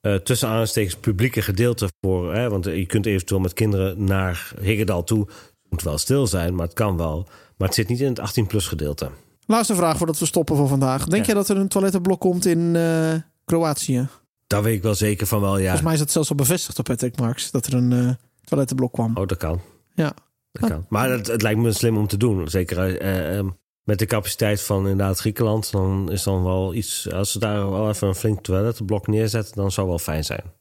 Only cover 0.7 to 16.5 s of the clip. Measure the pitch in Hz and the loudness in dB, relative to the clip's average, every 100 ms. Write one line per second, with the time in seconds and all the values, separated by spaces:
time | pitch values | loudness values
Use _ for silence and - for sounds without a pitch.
0.7 | - 101 - - 95 123 113 101 95 120 | 0 -2 -2 -2 0 0 0 -2 0 0
1.7 | 117 98 - 95 92 87 98 123 101 90 | 0 -4 -2 -2 0 0 -2 -2 -2 -2
2.7 | 85 90 110 107 98 - 98 92 - 110 | -4 0 0 2 0 0 0 0 0 0
3.7 | 98 95 92 98 98 95 87 - - 98 | 2 0 0 2 2 0 -4 -8 -6 0
4.7 | 98 104 90 85 110 101 - - _ _ | 0 2 0 0 0 0 -8 -20 _ _
5.7 | 87 85 73 - 135 123 95 85 90 82 | -6 -4 -4 0 2 2 0 0 -2 -4
6.7 | - 107 87 82 78 90 - - _ 95 | 0 0 0 -2 -4 -8 -14 -20 _ -2
7.7 | - 98 120 139 117 - - 104 110 87 | 0 -2 0 0 -2 -2 -2 0 0 -2
8.7 | 78 73 71 69 69 _ _ - 220 226 | -4 -4 -4 -8 -10 _ _ 0 0 2
9.7 | 190 170 156 165 151 165 - 151 147 143 | 2 2 2 0 0 0 0 2 2 4
10.7 | 139 135 135 - 196 220 202 196 196 196 | 4 2 0 0 0 2 2 2 0 0
11.7 | 202 196 185 180 180 190 180 180 170 170 | 2 2 2 0 2 2 2 2 2 2
12.7 | 170 165 160 160 160 - _ - 165 165 | 2 2 2 2 -2 -6 _ -2 0 2
13.7 | 147 - 127 135 - _ _ _ 104 107 | 0 0 0 -2 -8 _ _ _ 0 2
14.7 | 107 107 101 107 101 104 110 98 98 92 | 2 0 2 2 0 0 2 2 2 2
15.7 | 90 160 160 147 170 151 143 131 | 2 2 0 2 0 0 2 2